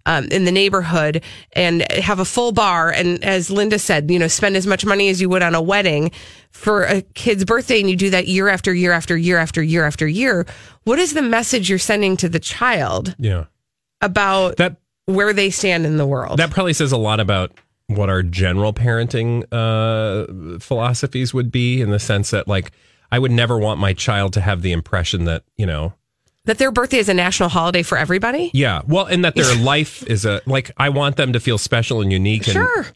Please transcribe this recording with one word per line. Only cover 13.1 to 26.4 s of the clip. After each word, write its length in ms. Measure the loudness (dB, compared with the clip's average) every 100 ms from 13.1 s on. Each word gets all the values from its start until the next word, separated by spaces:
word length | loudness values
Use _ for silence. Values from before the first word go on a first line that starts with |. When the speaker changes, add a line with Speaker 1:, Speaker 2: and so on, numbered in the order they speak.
| -4
Speaker 2:
Yeah. 280 | -2 -2 -4 _ _ _ _ -4
Speaker 1:
about 560 | -2 0 2 2 0 2
Speaker 2:
That 180 | 0 -2 _ _ -4
Speaker 1:
where 260 | 0 2
they 180 | 2 0
stand 340 | 0 0 0
in 120 | 0 0
the 100 | 0
world? 320 | -2 0 0
Speaker 2:
That 120 | 0
probably 220 | 0 0
says 180 | 0 0
a 40 | 0
lot 220 | 2 0
about 320 | 0 0 -2 -8 _ _ -6
what 200 | -2 0
our 140 | 0
general 500 | 0 0 0 2 0
parenting, 680 | 0 0 0 0 -2 -2 -2 -2
uh, 1080 | -2 0 0 0 0 -2 -2 -6 -10 -12 -12
philosophies 720 | -6 -2 0 -2 -2 -4 -2
would 160 | -2 -2
be, 300 | 0 0 0
in 100 | 0
the 80 | 0
sense 320 | 0 0 0
that, 160 | -2 -2
like, 240 | -2 -4 -10 _ _ _
I 60 | 0
would 120 | 2
never 260 | 2 2 2
want 200 | 0 0
my 140 | 0
child 400 | 0 -2 0 0
to 80 | 0
have 220 | 0 0
the 100 | 0
impression 520 | -2 -2 -2 -2 -2 -2
that, 180 | -2 -6 -4
you 100 | -4
know, 260 | -2 -6 -8 _ _ _ _